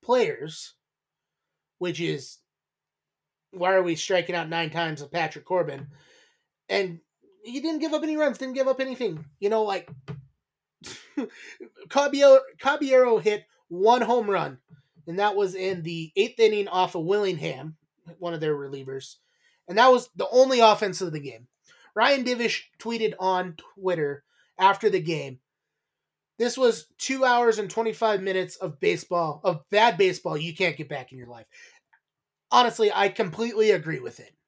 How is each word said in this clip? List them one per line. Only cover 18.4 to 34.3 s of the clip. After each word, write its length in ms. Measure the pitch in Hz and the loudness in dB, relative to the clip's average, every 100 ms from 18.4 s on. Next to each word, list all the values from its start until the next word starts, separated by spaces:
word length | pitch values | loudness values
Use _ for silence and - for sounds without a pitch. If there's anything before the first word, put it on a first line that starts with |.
their 140 | 156 | -2
relievers. 600 | 147 139 139 131 135 - - _ _ _ _ - | -4 -6 -12 -10 -12 -14 -20 _ _ _ _ -4
And 120 | 185 | 4
that 100 | 254 | 6
was 200 | 247 - 175 | 6 2 -8
the 120 | 190 | 0
only 300 | 240 262 254 | 4 4 6
offense 400 | 226 208 208 160 | 6 6 0 -4
of 120 | 185 | -6
the 80 | 156 | -6
game. 260 | 139 117 123 _ _ _ _ | -10 -16 -20 _ _ _ _
Ryan 300 | - 247 277 | 0 2 2
Divish 380 | 247 247 233 - - _ | 0 -2 -2 -4 -10 _
tweeted 360 | 220 233 220 - | -8 -2 -2 -2
on 380 | 185 185 180 160 - | -2 0 -2 -10 -20
Twitter 500 | - 185 170 147 139 _ _ _ - | -8 -4 -2 -2 -4 _ _ _ 2
after 300 | 185 196 220 | 4 4 2
the 120 | 185 | 2
game, 400 | 160 156 139 131 _ _ _ _ _ _ _ _ _ _ | -2 -4 -6 -14 _ _ _ _ _ _ _ _ _ _
"This 180 | 240 240 | -2 2
was 300 | 254 220 - _ | 2 2 -6 _
two 280 | - 269 | -6 0
hours 340 | 262 240 240 214 | 2 4 4 2
and 100 | 202 | -2
twenty-five 540 | 220 226 - 226 202 | -4 -4 0 0 0
minutes 340 | 190 185 180 - | 0 -2 -4 -6
of 240 | 185 143 | -10 -2
baseball, 600 | 175 170 - 175 165 147 | -2 -2 -2 -2 -2 -2
of 240 | 196 165 - | -2 -2 0
bad 280 | 202 226 175 | 2 2 2
baseball 380 | 190 180 170 156 | 0 0 -6 -8
you 180 | 170 | -8
can't 220 | 160 185 156 | -4 -4 -4
get 120 | 139 | -10
back 240 | 143 127 | -12 -12
in 60 | 131 | -18
your 80 | 120 | -20
life." 200 | 120 110 - - _ _ _ _ _ _ _ _ | -20 -20 -20 -20 _ _ _ _ _ _ _ _
Honestly, 400 | 247 240 - 214 | 4 4 2 0
I 140 | 190 202 | 2 0
completely 640 | 196 202 156 233 214 220 | 0 -4 -2 -4 2 4
agree 260 | 185 156 143 | 4 0 -8
with 220 | 120 - | -10 -16
it. 140 | 123 | -20